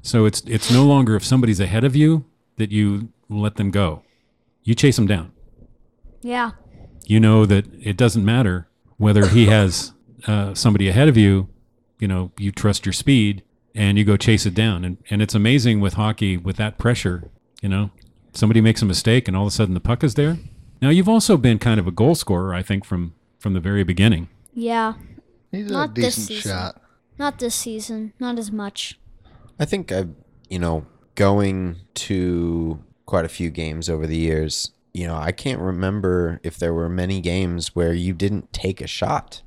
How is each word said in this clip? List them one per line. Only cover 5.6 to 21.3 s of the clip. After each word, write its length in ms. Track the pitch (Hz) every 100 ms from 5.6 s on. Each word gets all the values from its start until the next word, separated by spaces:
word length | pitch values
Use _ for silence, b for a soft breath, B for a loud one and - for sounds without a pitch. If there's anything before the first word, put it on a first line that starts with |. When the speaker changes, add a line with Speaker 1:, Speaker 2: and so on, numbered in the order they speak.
| - _ _ _ - -
Speaker 2:
Yeah. 300 | 240 247 233 - - - - -
Speaker 1:
You 140 | - 110
know 260 | 110 110
that 200 | 104 101 101 -
it 160 | 104 92
doesn't 260 | 120 117
matter 440 | 101 120 110 90 - _ _ -
whether 300 | 104 104 98
he 200 | 117 104
has, 460 | 107 95 85 - _ _ - -
uh, 260 | 104 101
somebody 340 | 95 117 101 95
ahead 200 | 101 151
of 100 | 117
you, 320 | 101 98 95 - _ _ _ _
you 80 | 101
know, 240 | 92 92 -
you 140 | 101
trust 340 | - 107 98
your 80 | 98
speed 500 | 87 - 135 104 98 _ _ _
and 220 | 110 101 101
you 60 |
go 100 | 107 101
chase 280 | - 107
it 80 | 104
down. 320 | 90 113 87
And, 120 | 90 90 -
and 120 | 104
it's 140 | 107
amazing 440 | 107 107 139 120 107
with 140 | 98
hockey, 420 | 85 107 107 101 90
with 180 | 92 95
that 200 | 107 -
pressure, 520 | 120 120 98 87 - _ _ _
you 80 | 101
know, 200 | 95 101 _ _ _ _
somebody 280 | - 110 113
makes 200 | 110 113
a 40 |
mistake 420 | 104 87 - 123 110
and 80 |
all 80 | 95
of 40 | 101
a 40 |
sudden 220 | - 101
the 60 | 90
puck 240 | - 120
is 120 | 147
there. 220 | 123 147 165 - - - -
Now, 80 | 135
you've 200 | 170 190
also 280 | 226 -